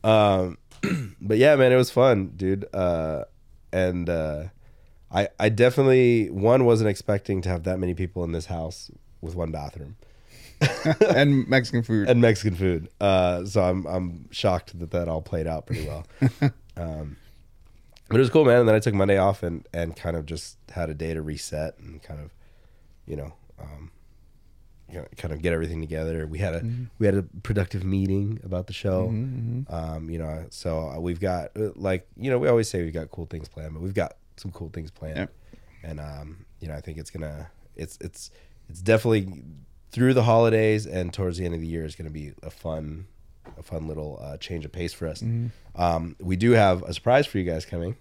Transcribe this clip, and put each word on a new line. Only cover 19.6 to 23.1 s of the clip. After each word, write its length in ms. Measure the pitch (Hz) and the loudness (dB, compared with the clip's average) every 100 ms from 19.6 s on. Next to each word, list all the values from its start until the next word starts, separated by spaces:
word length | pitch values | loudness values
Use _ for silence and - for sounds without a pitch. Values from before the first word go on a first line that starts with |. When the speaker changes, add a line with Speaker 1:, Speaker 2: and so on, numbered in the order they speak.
| - | -8
Speaker 1:
and 240 | 85 85 80 | -6 -6 -6
kind 180 | 87 82 | -6 -6
of 100 | 76 | -6
just 320 | 82 - - - | -10 -12 -20 -14
had 200 | 90 82 | -8 -6
a 40 | |
day 200 | 76 80 | -6 -6
to 80 | 80 | -6
reset 560 | 76 76 - 76 78 - | -6 -10 -8 -6 -8 -10
and 240 | - 78 | -20 -18
kind 180 | - 76 | -16 -14
of, 100 | 73 - - _ - - _ - | -14 -20 -20 _ -20 -20 _ -20
you 100 | - | -12